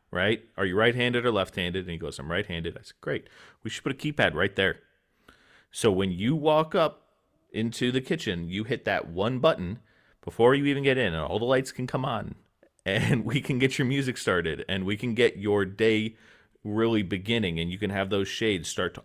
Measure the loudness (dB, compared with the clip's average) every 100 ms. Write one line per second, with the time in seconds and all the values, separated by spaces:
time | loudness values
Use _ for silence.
0 | _ -2 0 0 -4 -4 0 4 4 4
1 | 0 2 2 0 0 -2 -4 -4 -6 -8
2 | -8 -10 -4 -4 -2 -6 -6 -10 -18 -14
3 | -6 -6 -8 -20 -20 _ -12 -8 -6 -4
4 | -6 2 2 2 0 2 0 0 _ _
5 | _ _ _ _ _ _ _ 0 2 2
6 | 0 0 0 0 2 2 2 2 0 -2
7 | _ _ _ _ _ -4 -4 0 0 0
8 | -2 -4 -2 -4 -4 -6 -4 -4 -2 -2
9 | -2 -2 -2 2 2 2 -4 -8 -12 _
10 | _ _ -14 4 6 6 2 2 2 2
11 | 2 0 -2 -2 2 0 0 -6 -6 -4
12 | -2 -4 -6 -12 _ _ _ _ -2 0
13 | 2 2 2 -2 0 2 2 2 0 0
14 | -2 -2 0 0 0 -4 -4 -4 -2 -4
15 | -4 2 2 2 0 0 0 2 2 2
16 | 0 -8 -20 -20 _ _ -6 0 2 2
17 | 0 -4 -2 0 0 -2 -4 -2 -2 -2
18 | 0 0 -2 -2 0 0 -2 -4 -4 -4